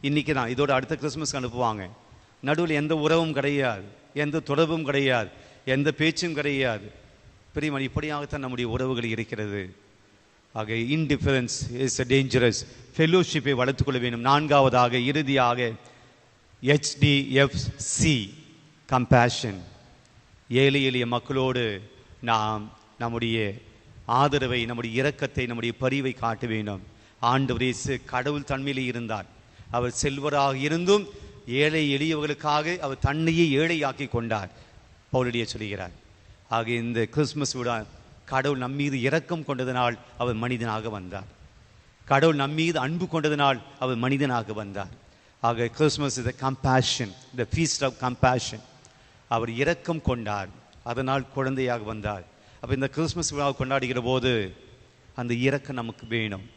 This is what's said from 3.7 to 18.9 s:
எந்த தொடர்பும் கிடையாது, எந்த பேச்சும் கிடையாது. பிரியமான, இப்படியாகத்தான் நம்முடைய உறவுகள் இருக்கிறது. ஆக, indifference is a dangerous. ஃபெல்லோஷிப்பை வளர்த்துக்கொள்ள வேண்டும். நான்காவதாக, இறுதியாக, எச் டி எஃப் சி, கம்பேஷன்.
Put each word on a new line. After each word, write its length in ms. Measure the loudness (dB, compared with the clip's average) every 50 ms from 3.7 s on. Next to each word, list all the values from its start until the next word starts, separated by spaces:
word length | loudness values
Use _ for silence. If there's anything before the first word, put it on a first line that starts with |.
| -2 -4 -8 -14 -18 -20 -20 _ -4
எந்த 260 | -4 -2 0 -2 -2
தொடர்பும் 440 | -2 0 2 2 2 2 2 -2 -2
கிடையாது, 460 | 0 0 2 2 4 2 2 0 -2 -8 -18 -20 -20 -20 -14 _
எந்த 260 | -2 0 2 2 0
பேச்சும் 420 | 2 2 0 0 2 0 -4 -4 -4
கிடையாது. 680 | -2 -2 -2 0 0 0 0 0 -4 -6 -12 -18 -20 -20 -20 -20 _ _ -20 -20 -20 _ _ -8
பிரியமான, 300 | -4 -4 -2 -2 -2 -4
இப்படியாகத்தான் 540 | -2 -2 -4 -4 -2 -4 -6 -6 -6 -8 -8
நம்முடைய 320 | -6 -6 -4 -2 -2 -2
உறவுகள் 340 | 0 0 0 0 0 -2 -2
இருக்கிறது. 720 | -2 -2 -4 -4 -6 -4 -6 -4 -4 -4 -6 -6 -8 -12 -18 _ _ _ _ _ _ _ _ _ _ _ _ _ _ _
ஆக, 200 | -8 -6 -4 -2
indifference 760 | -2 -2 0 0 0 0 0 0 0 2 2 2 2 2 -2 -4 -6 -6 -8 -4
is 160 | -2 -2 -2 0 -2
a 40 | 0
dangerous. 500 | 2 4 2 2 4 2 4 4 4 4 2 -6 -10 -16 -20 -20 -16 0 2
ஃபெல்லோஷிப்பை 560 | 2 4 6 4 4 4 0 -2 0 0 0
வளர்த்துக்கொள்ள 460 | 2 2 0 2 0 0 0 0 0
வேண்டும். 260 | 0 -2 -2 0 4
நான்காவதாக, 680 | 4 4 4 4 6 6 6 6 8 6 6 4 6 4
இறுதியாக, 760 | 2 2 2 0 0 0 2 4 4 4 4 2 2 -2 -4 -4 -8 -14 -20 -20 -20 -20 -20 -20 _ _ _ _ _ _ _ -20 _
எச் 380 | 2 4 4 4 4 -2 0 2
டி 320 | 4 6 6 4 2 2
எஃப் 380 | 4 4 4 6 4 -2 -4 -4 -6
சி, 580 | -8 -8 -6 0 2 4 4 4 4 2 -4 -10 -18 -20 -20 -20 -20 -20 -20 -20 _ _
கம்பேஷன். 680 | 0